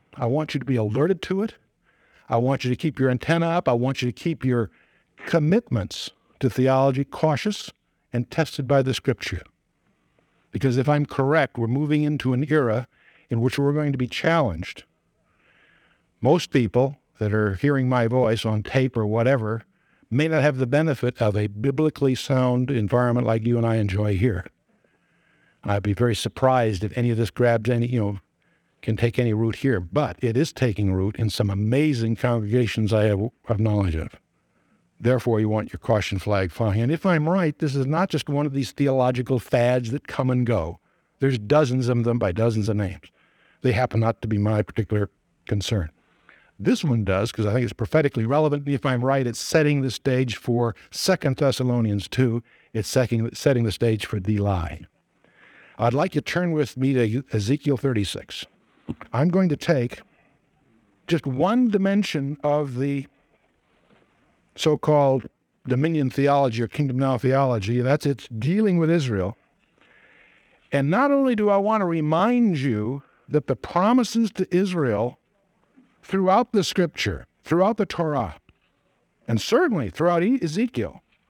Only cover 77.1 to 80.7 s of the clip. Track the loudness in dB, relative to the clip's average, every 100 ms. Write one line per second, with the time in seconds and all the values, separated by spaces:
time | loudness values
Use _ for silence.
77.1 | -6 -10 _ -2 2 2 0 -2 -4 -2
78.1 | -2 -4 -8 _ _ _ _ _ _ _
79.1 | _ -4 -2 0 2 2 0 -4 -2 0
80.1 | 2 2 0 -2 -2 -4